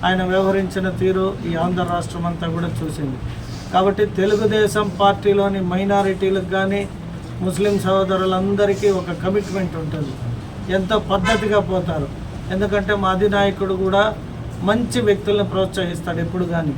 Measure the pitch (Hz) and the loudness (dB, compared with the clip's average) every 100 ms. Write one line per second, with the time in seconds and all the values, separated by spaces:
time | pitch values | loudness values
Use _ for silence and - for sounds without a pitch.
0 | 180 185 185 190 190 190 190 196 185 175 | 2 0 2 2 2 2 -2 -2 -4 0
1 | 185 185 190 208 170 165 175 180 175 175 | 0 2 0 -2 -4 -2 0 0 -2 -2
2 | 165 175 170 170 170 165 170 160 160 151 | -4 -4 -4 -4 -4 -2 -4 -4 -4 -4
3 | 143 127 - - - - - 180 190 190 | -6 -4 -6 -8 -10 -10 -2 2 2 2
4 | 208 - 196 208 220 214 214 208 208 - | 0 2 2 2 2 4 2 2 -2 4
5 | 202 196 202 202 196 196 180 180 196 202 | 4 4 2 4 2 0 0 0 2 2
6 | 202 185 190 196 175 190 196 202 196 - | 2 2 2 0 0 0 0 0 -4 -8
7 | - - - - 185 165 208 202 190 190 | -10 -10 -10 -4 -4 0 2 2 2 2
8 | 190 190 190 185 196 202 202 190 208 190 | 2 2 2 2 0 2 2 4 2 2
9 | 170 170 175 202 196 196 175 160 156 156 | -2 -4 0 0 -2 -4 -4 -4 -6 -4
10 | 139 123 120 - - - - 190 180 214 | -4 -6 -6 -6 -8 -10 -2 -2 2 0
11 | - 196 190 220 208 208 175 185 170 160 | 2 0 2 2 2 2 2 -2 -2 -4
12 | 143 - - - - 185 202 202 190 208 | -4 -8 -10 -10 -6 -2 0 0 0 0
13 | 190 185 208 202 196 196 190 185 190 196 | 2 2 2 4 2 2 -2 0 2 4
14 | 214 214 - - - - 180 220 - 240 | 2 0 -10 -10 -10 -4 0 0 0 0
15 | 214 196 202 202 190 190 190 196 180 170 | 2 2 2 0 0 0 -2 -2 -4 -4
16 | - 165 160 185 170 165 151 | -4 -4 -2 -2 -2 0 -2